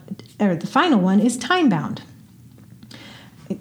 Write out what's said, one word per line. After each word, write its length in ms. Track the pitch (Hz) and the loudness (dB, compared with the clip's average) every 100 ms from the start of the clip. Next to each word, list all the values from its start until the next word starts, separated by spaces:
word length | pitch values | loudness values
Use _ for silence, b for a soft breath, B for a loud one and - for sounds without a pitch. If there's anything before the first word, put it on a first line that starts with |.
| - - - - | -16 -18 -16 -2
or 160 | 208 | -2
the 120 | 165 - | 0 -2
final 340 | 254 349 226 | 0 2 2
one, 180 | 180 202 | 4 2
is 180 | 233 240 | 2 -2
time 320 | - 359 294 | -2 2 2
bound. 320 | 165 110 - - - - - - - - - - B B B B B - - | 2 -4 -10 -14 -20 -20 -20 -20 -20 -20 -20 -20 B B B B B -12 -12